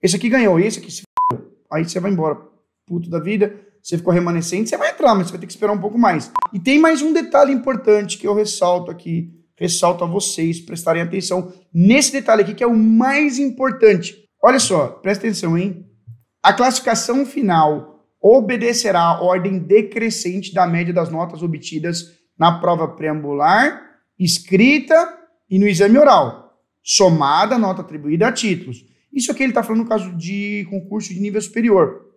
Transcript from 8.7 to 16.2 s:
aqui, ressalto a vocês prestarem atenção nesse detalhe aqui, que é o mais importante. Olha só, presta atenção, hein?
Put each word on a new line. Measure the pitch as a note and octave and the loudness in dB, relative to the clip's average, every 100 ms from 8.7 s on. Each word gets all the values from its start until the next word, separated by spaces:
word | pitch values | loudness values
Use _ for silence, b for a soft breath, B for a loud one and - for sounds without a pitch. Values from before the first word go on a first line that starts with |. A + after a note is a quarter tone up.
| F3+ F3+ | 0 -4
aqui, | F3 E3+ E3 E3 - _ _ | -12 -8 -8 -8 -14 _ _
ressalto | F3 E3+ F3 F3 | -4 0 0 0
a | E3+ | -4
vocês | F#3 - - E3 E3+ | -4 -6 -4 -4 -4
prestarem | - E3+ E3+ E3 | -10 -8 -2 -2
atenção | E3+ G3 F3+ F#3 F3+ B B | -2 -6 -4 -6 -6 B B
nesse | E3 F#3+ C4 C#4 | 2 6 6 2
detalhe | C4+ - A3 | -2 0 2
aqui, | G3 | 2
que | G#3+ | 0
é | A#3+ | 0
o | A3+ | 2
mais | A3 A3 B3+ C#4+ D4 B3 | 4 4 2 2 0 0
importante. | C#4 - C4 B3+ A3 F#3 - - _ _ | -4 -2 -4 4 4 4 -2 -16 _ _
Olha | A#3 C4 | 2 4
só, | - F3+ C3 | 0 0 -2
presta | - F#3 G3+ A3+ | -6 -6 -4 -4
atenção, | G3+ F3 E3 | -4 -2 -2
hein? | G3 F3 - _ - - | -2 -8 -16 _ -20 -20